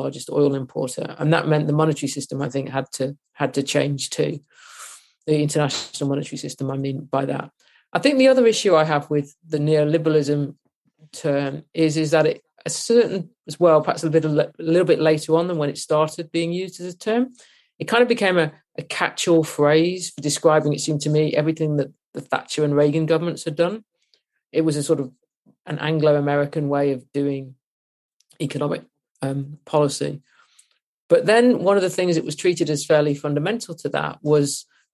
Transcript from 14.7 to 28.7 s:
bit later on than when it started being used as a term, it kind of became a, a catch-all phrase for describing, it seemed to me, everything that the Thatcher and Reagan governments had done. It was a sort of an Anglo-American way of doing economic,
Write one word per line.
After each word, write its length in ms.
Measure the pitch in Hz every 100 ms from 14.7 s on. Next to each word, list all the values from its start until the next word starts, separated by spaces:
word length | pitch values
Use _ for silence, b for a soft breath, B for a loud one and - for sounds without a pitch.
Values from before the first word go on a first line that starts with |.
| 175 175
bit 80 | 156 156
later 260 | 156 156 160
on 100 | 175
than 100 | 165
when 120 | 143
it 80 | -
started 520 | - 156 156 - 160
being 220 | 165 165
used 280 | 175 185 -
as 140 | 180
a 40 | 175 220
term, 240 | 233 254 - b b b -
it 80 | -
kind 140 | 233
of 60 | 240
became 300 | 240 196 180
a, 140 | 156 - _ -
a 40 |
catch-all 640 | 156 - 180 - 185 165
phrase 640 | 156 - 147 156 175 185 170
for 100 | -
describing, 520 | 147 - 165 151 147
it 80 | 147
seemed 220 | - 151
to 80 | 151 151
me, 180 | 156
everything 420 | 147 156 160 156 147
that 160 | - _ _
the 60 | -
Thatcher 440 | - 131 - -
and 120 | 151 143
Reagan 300 | 147 156 160
governments 380 | 160 175 -
had 120 | 165 151
done. 280 | 170 220 - _ _ _ _ _ _
It 120 | 160
was 120 | 160 147
a 60 |
sort 180 | 143 143
of 120 | 131 _ _ _ _ _ -
an 120 | 147 151
Anglo-American 760 | 160 151 147 143 143 143 156 143
way 240 | 143 143
of 200 | 127 -
doing 440 | 143 143 139 131 131 _ _ _ _ _ _ _ -
economic, 420 | 151 147 147